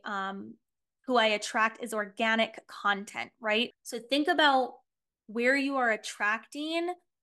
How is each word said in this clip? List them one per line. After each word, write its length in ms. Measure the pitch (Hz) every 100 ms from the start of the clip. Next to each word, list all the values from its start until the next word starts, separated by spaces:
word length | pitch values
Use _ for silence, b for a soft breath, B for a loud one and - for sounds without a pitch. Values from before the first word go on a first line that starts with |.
| -
um, 480 | 202 190 196 220 233 _ _ _ _ -
who 100 | 247
I 100 | 220
attract 560 | 208 - 233 220 226
is 100 | 233
organic 680 | 220 202 - 226 226 220 - -
content, 640 | - 202 196 208 - 233 _
right? 320 | 220 214 240 -
So 160 | - 240
think 280 | 233 277 302
about 460 | 330 302 262 247 - _ _ _ _ -
where 280 | 214 240 277
you 200 | 277 269
are 140 | 240
attracting 1000 | 214 - - 208 220 - 285 311 330 349 359 _ _